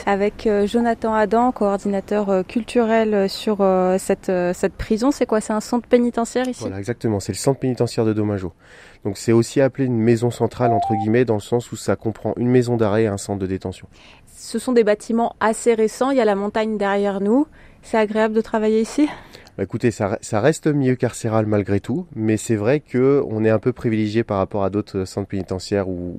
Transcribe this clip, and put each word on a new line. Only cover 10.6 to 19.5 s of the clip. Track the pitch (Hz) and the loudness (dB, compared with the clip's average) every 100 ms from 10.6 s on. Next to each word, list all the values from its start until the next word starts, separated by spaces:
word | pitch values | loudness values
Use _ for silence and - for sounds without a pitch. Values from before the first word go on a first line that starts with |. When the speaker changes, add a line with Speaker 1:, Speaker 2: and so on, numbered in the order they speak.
| 123 | 0
Speaker 2:
entre | 113 113 | 2 0
guillemets, | 107 107 117 | 0 2 2
dans | 120 | 2
le | 104 | 0
sens | - 120 - | -2 -4 -4
où | 110 | -8
ça | - 98 | -4 -4
comprend | 113 - 110 - | -4 -6 -6 -2
une | 123 | 2
maison | 127 120 120 | 4 4 0
d'arrêt | 107 107 | 2 2
et | 113 | 0
un | 98 | -2
centre | - 98 | -4 -4
de | 95 | -4
détention. | 92 95 92 - - - - - | -4 -6 -10 -16 -20 -20 -20 -20
Speaker 1:
Ce | - - 233 | -20 -10 -6
sont | - | 0
des | 233 | 2
bâtiments | 208 214 - 226 233 - | 4 2 0 -2 -2 0
assez | 214 220 240 | -2 0 0
récents. | 226 220 - 254 | 2 0 0 0
Il | 269 | 2
y | |
a | 214 | 2
la | 196 | 0
montagne | 208 220 220 214 | -2 -2 -2 -2
derrière | 196 202 202 196 | -2 0 0 0
nous. | 202 254 302 - - - | 2 2 0 -6 -20 -20
C'est | - 226 | -4 0
agréable | 214 214 220 | 0 0 0
de | 220 | 0
travailler | - 220 220 220 | -2 -2 0 0
ici ? | 220 - 302 - - - - | 0 0 0 -2 -18 -20 -16